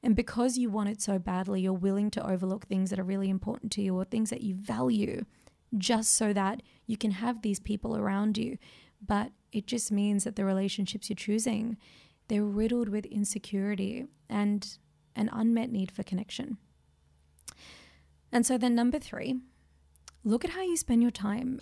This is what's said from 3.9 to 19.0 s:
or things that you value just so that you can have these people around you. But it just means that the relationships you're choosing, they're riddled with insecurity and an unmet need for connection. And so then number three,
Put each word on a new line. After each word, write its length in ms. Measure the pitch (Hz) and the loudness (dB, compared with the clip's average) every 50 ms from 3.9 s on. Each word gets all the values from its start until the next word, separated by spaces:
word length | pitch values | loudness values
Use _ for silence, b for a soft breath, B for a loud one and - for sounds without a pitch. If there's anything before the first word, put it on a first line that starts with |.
| 185 | 0
or 100 | 185 190 | 0 -2
things 240 | 185 - 226 220 202 | -2 0 0 0 0
that 120 | - 254 | -2 -4
you 140 | 220 208 185 | -4 -4 -4
value 720 | 185 202 208 226 220 254 262 233 214 202 - - - - - b b b b b b _ _ - 214 | -4 -4 -4 -2 0 2 2 4 2 2 0 -2 -4 -6 -8 b b b b b b _ _ -4 -2
just 360 | 185 - 240 220 220 - - | 2 2 2 2 4 4 2
so 200 | - 226 208 208 | 4 4 2 2
that 280 | 202 196 190 214 262 b b b b b b | 2 2 0 -2 -4 b b b b b b
you 100 | 226 208 | -6 -2
can 140 | - 220 | 0 -2
have 300 | 196 185 220 240 247 226 | -2 0 -2 -4 -4 -2
these 180 | 214 220 202 190 | 0 -2 -2 -2
people 360 | - - 208 202 - 226 226 | -2 -4 -4 -4 -2 -2 -2
around 420 | 226 208 202 196 196 208 220 214 214 | 0 0 0 0 2 2 2 0 0
you. 200 | 226 240 269 - B B B B B B B B 214 | -2 -4 -6 -8 B B B B B B B B -4
But 260 | - 208 202 208 262 - _ _ _ | -2 0 0 0 -2 -8 _ _ _
it 160 | - 214 202 - | -6 -6 -4 -2
just 240 | - 233 - - | -4 -4 -2 0
means 320 | 214 202 202 208 208 202 196 | 0 2 2 4 2 2 0
that 120 | - 208 | -2 -2
the 100 | - 202 | -2 0
relationships 640 | 196 190 190 196 196 - - 196 - - 208 - - | 0 2 2 0 0 0 -2 -2 -2 -4 -8 -6 -6
you're 60 | 214 | -6
choosing, 640 | - - - 208 220 220 254 220 208 214 233 226 - b b b b b b b b b _ | -6 -2 0 0 0 2 0 -2 -2 -2 -4 -6 -8 b b b b b b b b b _
they're 160 | 220 208 208 | 0 0 0
riddled 460 | 208 202 208 220 226 247 240 240 208 | 0 0 0 0 2 2 0 0 0
with 160 | 196 214 208 | -2 -4 -4
insecurity 1000 | - - 214 202 196 - 208 - - - 196 190 202 208 185 196 196 - - 254 - - _ _ _ | -4 -2 -2 -2 0 -2 -4 -6 -2 -2 0 0 0 0 0 -2 -2 -4 -6 -8 -10 -14 _ _ _
and 480 | 226 208 208 208 208 202 190 - - - _ _ _ _ _ _ _ | -2 0 2 2 2 0 -2 -6 -12 -16 _ _ _ _ _ _ _
an 140 | 226 214 214 | -2 -2 -2
unmet 400 | - 220 226 233 233 233 226 247 | 0 2 2 4 4 4 2 0
need 200 | 233 202 190 185 | -2 -2 -2 -2
for 120 | - - 196 | -4 -8 -6
connection. 540 | - - 180 208 - - - 269 294 226 196 _ _ _ _ _ _ _ _ _ _ _ _ _ _ _ - - - B B B B B B B B B B B B B B _ _ | -4 -4 -4 -4 -6 -8 -10 -6 -8 -8 -10 _ _ _ _ _ _ _ _ _ _ _ _ _ _ _ -20 -20 -20 B B B B B B B B B B B B B B _ _
And 140 | - 247 240 | 2 2 4
so 120 | - 262 233 | 4 2 2
then 180 | 220 254 240 | 4 4 4
number 240 | 233 233 247 254 | 4 4 4 2
three, 400 | 302 | 0